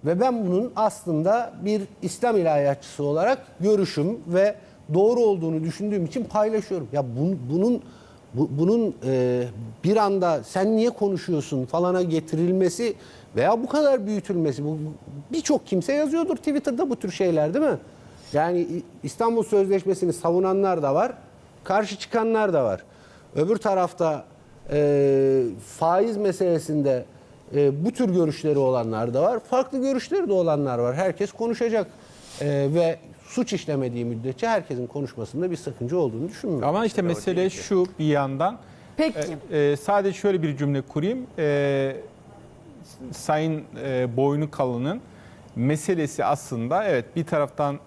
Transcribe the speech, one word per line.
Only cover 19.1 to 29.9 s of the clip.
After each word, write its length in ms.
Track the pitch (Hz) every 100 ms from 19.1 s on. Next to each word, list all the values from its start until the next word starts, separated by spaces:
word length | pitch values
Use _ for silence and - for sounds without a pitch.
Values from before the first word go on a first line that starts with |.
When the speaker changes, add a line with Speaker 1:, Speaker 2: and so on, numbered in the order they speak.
| - 226 233
Speaker 1:
Sözleşmesi'ni 680 | 214 208 196 196 190 185 175
savunanlar 680 | 165 170 175 190 190 196 175
da 120 | 143 143
var, 180 | 233 254 - - - -
karşı 320 | - 196 214 202
çıkanlar 540 | - 233 226 220 214
da 100 | 165
var. 200 | 120 92 - - - - - -
Öbür 220 | 165 220
tarafta, 680 | 214 190 175 - 165 147 - - - - -
e, 720 | 143 147 143 139 139 135 135 120 101 - -
faiz 380 | 165 180 226 208
meselesinde, 880 | 208 180 185 165 160 151 139 127 - - - - - 143
e, 300 | 143 139 180
bu 60 |
tür 180 | - 240
görüşleri 440 | 180 160 147 156 143
olanlar 540 | 131 127 113 110 120
da 80 | 123
var, 180 | 175 240
farklı 420 | - 254 262 269
görüşleri 460 | 269